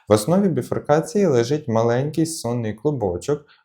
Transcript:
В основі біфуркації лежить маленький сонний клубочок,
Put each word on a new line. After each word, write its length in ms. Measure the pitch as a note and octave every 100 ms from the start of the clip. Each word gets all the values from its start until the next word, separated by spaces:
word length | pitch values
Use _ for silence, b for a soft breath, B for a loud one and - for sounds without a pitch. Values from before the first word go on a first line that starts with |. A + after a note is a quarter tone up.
| -
В 40 |
основі 360 | A2 - F#3+ G3+
біфуркації 760 | B2 A#2+ A#2 - D3+ - G#3 F#3
лежить 420 | B2 A#2 D3+ C3
маленький 580 | A2+ A#2 A#2+ C#3+ D3+ D#3+
сонний 480 | - A#2 A#2+ A2
клубочок, 720 | G#2 D3 C#3 G2+ F2 - D3 b b